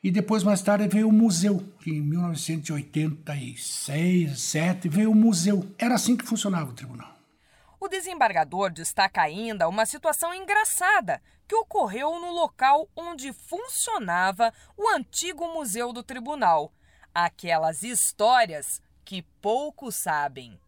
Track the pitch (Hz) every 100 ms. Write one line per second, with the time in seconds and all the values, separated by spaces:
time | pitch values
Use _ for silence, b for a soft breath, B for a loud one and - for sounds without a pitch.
0 | 190 190 208 220 190 190 208 202 208 202
1 | 220 214 226 170 202 190 - - 165 151
2 | 147 170 175 160 - 160 147 147 - 156
3 | 156 147 - 143 120 117 - - - 143
4 | 180 180 156 131 - 151 170 180 175 165
5 | 220 214 226 180 185 202 180 - 240 240
6 | - 247 - 226 202 175 139 120 127 120
7 | - - _ b b b b b 392 381
8 | 370 330 233 170 151 185 196 160 165 -
9 | 190 - 160 170 226 208 165 202 220 285
10 | 330 294 339 370 381 415 427 - 359 415
11 | 190 135 _ _ - 440 453 415 233 214
12 | 294 339 349 339 320 - 262 285 320 -
13 | 339 320 269 - - 359 508 - - 427
14 | 190 175 185 185 233 b b - 427 349
15 | - - 339 302 339 330 262 208 240 240
16 | 233 254 240 294 196 160 151 b b b
17 | b 175 170 - 175 165 160 160 226 233
18 | - - 214 254 220 151 - - _ _
19 | - 190 - _ 202 240 294 - 262 -
20 | 180 151 143 131 123 95